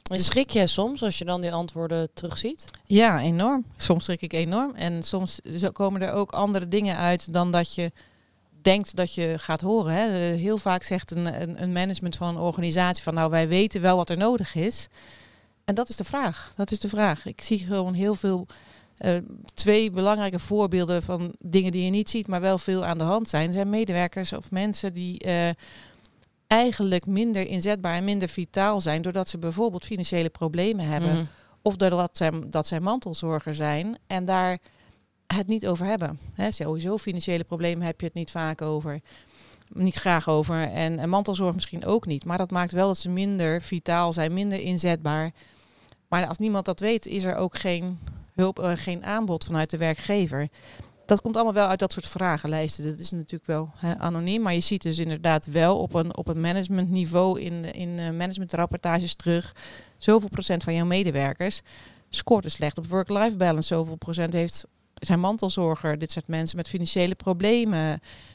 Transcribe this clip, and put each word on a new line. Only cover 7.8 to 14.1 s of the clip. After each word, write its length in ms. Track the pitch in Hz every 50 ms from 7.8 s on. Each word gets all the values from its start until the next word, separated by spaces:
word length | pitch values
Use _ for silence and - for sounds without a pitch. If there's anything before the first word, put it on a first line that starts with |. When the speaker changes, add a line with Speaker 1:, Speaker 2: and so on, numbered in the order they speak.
| 175 165 - - - _ _ _ _ _ _ _ _ _ _ -
Speaker 2:
denkt 340 | - 190 190 208 196 - -
dat 180 | 180 180 170 -
je 220 | 180 170 160 160 156
gaat 240 | - - 160 156
horen, 320 | 175 190 220 226 185 156 160
hè. 140 | 185 220 220
Eh, 320 | 190 180 175 175 170 170
heel 180 | 170 202 214 208
vaak 260 | - 196 180 180 -
zegt 280 | - 185 185 - -
een, 300 | 170 170 175 170 117 -
een, 200 | 170 165 170 -
een 100 | 180 180
management 440 | 180 175 185 190 190 - 185 175 -
van 120 | - 175 175
een 140 | 170 165
organisatie 640 | 170 175 165 180 170 170 156 180 180 180 180 - -
van, 100 | 165 160
"Nou, 160 | 165 160 160
wij 180 | 160 165 165 156
weten 340 | 170 185 208 214 - 190
wel 140 | 170 185 185
wat 140 | 180 170
er 80 | -